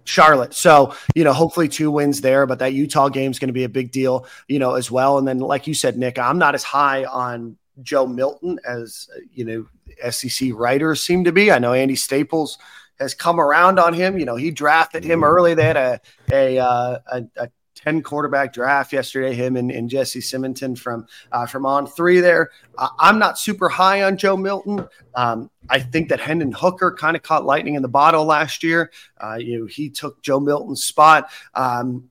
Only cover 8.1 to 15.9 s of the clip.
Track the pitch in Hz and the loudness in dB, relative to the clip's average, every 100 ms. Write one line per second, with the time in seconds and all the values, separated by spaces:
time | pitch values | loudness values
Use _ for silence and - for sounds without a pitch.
8.1 | 123 135 - 175 175 123 123 113 - - | -2 -4 -4 -8 -8 -8 -10 -12 -16 -20
9.1 | - - - 113 113 110 _ - - 123 | -20 -18 -12 -8 -8 -12 _ -20 -12 -8
10.1 | 120 127 - 131 110 120 139 160 147 - | -8 -8 -4 -4 -2 0 0 0 -2 0
11.1 | 180 175 165 208 147 120 127 135 127 - | 0 2 2 4 4 4 2 0 -2 -2
12.1 | 135 147 160 147 - - - - _ 139 | -2 0 -2 -4 -8 -18 -20 -20 _ -10
13.1 | - 170 170 147 151 180 190 170 170 185 | -4 -2 2 4 6 6 6 4 2 -2
14.1 | 190 135 117 151 151 147 156 160 160 165 | -2 -4 -4 -6 -2 2 2 2 -2 -2
15.1 | 165 151 175 175 165 156 151 127 | 2 4 4 4 4 2 2 0